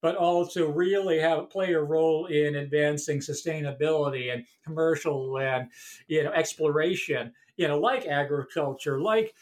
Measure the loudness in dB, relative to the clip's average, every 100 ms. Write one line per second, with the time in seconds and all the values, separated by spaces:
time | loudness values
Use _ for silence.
0 | 0 2 2 2 0 0 0 2 2 2
1 | 2 2 2 0 -2 -4 0 2 2 2
2 | 4 2 2 2 2 0 -2 2 2 0
3 | -2 -4 -4 -6 -4 -4 -6 -2 0 2
4 | 0 -2 -4 -6 -8 _ -10 0 0 2
5 | 0 -4 -4 -2 0 0 -4 -14 -20 -20
6 | _ 0 2 0 -2 0 0 2 2 0
7 | -2 -4 -4 _ _ -2 0 2 2 0
8 | -2 -2 0 -2 -2 -2 -2 -2 -4 -2
9 | 2 2 0 -6